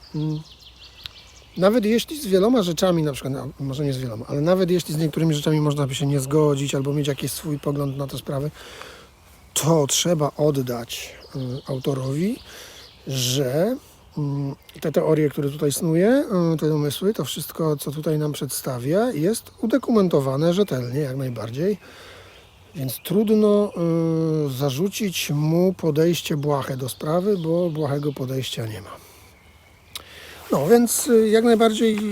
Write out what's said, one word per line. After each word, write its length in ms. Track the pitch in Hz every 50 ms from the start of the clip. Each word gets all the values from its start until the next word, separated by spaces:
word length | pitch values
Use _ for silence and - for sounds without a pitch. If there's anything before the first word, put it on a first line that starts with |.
| - - -
mm, 240 | 156 151 156 156 156 156 - - - - - - - - - - - - - - - - - - - - - - -
nawet 280 | 180 202 220 254 202
jeśli 360 | 208 226 226 - - 330 294
z 40 | 302
wieloma 380 | 196 190 185 190 233 262 240 185
rzeczami, 400 | 175 165 - 196 185 175 165 151
na 100 | 147 135
przykład, 200 | - - 131 135
no, 140 | 131 123 131 - -
może 260 | 139 135 131 151 151
nie 80 | 143 131
z 40 | 127
wieloma, 280 | 131 123 110 110 123 -
ale 140 | 143 143
nawet 300 | 147 170 185 185 190 170
jeśli 220 | 180 175 - - 156
z 40 | 151
niektórymi 360 | 165 151 - - 160 165 151
rzeczami 280 | 147 147 160 156 151
można 260 | 151 147 143 143 143 131
by 80 | 135
się 100 | - -
nie 140 | 139 143 143
zgodzić 560 | 131 135 160 156 151 147 143 135 143 135 -
albo 180 | 139 131 143 143
mieć 140 | 151 143 143
jakiś 240 | 139 - - 135
swój 280 | - - - 165 147 139
pogląd 380 | - 151 143 143 143 139 131 139
na 100 | 139 131
te 100 | 139 127
sprawy, 340 | - - 147 135 143 156 - - - - - - - - - - - - - _ - - - - - - -
to 340 | - 135 151 165 160 143 135
trzeba 440 | - - - 175 175 151 147 139 - -
oddać, 800 | 151 156 143 139 127 123 120 117 120 - - - - - - - - - -
y, 40 | 143 131 123 123 139 - -
autorowi, 720 | 139 131 - 151 139 135 131 131 135 151 180 208 254 - - - - - - - - - - - - - - -
że, 680 | 135 131 123 123 127 139 139 123 131 156 180 226 262 277 - - - - - - - -
mm, 380 | 147 143 139 143 139 139 143 - - - - 160
te 100 | - 165
teorie, 380 | 143 175 156 156 156 151 151 143
które 200 | - - 147 139
tutaj 220 | 143 151 156 147
snuje, 540 | 139 - 190 160 160 165 190 220 254 277 311 285 208 180 170 165 165
y, 40 | 151
te 120 | 160 151
domysły, 440 | 156 151 147 147 - - 190 196 220
to 120 | - 151
wszystko, 520 | - - - 147 - - - 165 156 151 139
co 140 | - 156
tutaj 260 | 139 156 151 175 156 151
nam 140 | 151 151
przedstawia, 800 | 147 - 156 131 - - - 143 127 120 120 139 170 202 165 254
jest 400 | 233 147 151 190 226 - - - - -
udokumentowane 920 | - 220 294 262 - - 240 214 190 175 170 147 135 135 131 139 160 170 175
rzetelnie, 460 | 196 208 196 - 127 120 120 120 147
jak 180 | 151 131 127 135
najbardziej. 600 | 135 131 120 113 - 117 117 135 170 202 208 - - - - - - - - - - - - - - - - - - - -
Więc 240 | 170 135 131 - - -
trudno, 680 | - 180 202 226 208 220 214 214 208 208 208 208 196 - 180 170 170 165 165 165 165 165 160 160 160 156 156 151 143
y, 20 |
zarzucić 800 | 131 123 143 143 127 139 185 202 - - 220 196 165 - - -
mu 440 | 151 147 151 156 160 170 180 190 185
podejście 640 | - - 160 143 151 160 175 175 - - - 175 147
błahe 400 | 139 147 147 139 135 - 135 127
do 120 | 131 120
sprawy, 480 | - - - 151 160 180 180 214 208 180
bo 320 | 160 160 165 175 180 170
błahego 440 | 151 151 156 135 143 147 143 151 139
podejścia 520 | - 135 127 131 131 127 - - - 117
nie 160 | 110 104 98
ma. 80 | 98 95 - - - - - - - - - - - - - - - - - - _ - - - - - - - - - - - - -
No, 160 | - 156 135 170
więc, 400 | 233 240 240 220 - - - -
y, 220 | 233 220 220 214
jak 140 | 208 226 226
najbardziej, 520 | 240 226 214 226 226 220 214 233 220 214 208 214 208